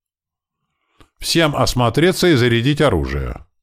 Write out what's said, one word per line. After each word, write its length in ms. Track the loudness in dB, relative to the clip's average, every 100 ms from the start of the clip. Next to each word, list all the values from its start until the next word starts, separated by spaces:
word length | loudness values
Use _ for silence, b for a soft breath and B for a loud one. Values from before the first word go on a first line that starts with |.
| _ _ _ _ _ _ _ _ b b b _
«Всем 380 | -4 0 0 0
осмотреться 720 | -2 0 0 2 0 2 2
и 80 | 4
зарядить 440 | 2 2 0 0
оружие!» — 640 | 0 0 -2 -6 -8 -10 -18 _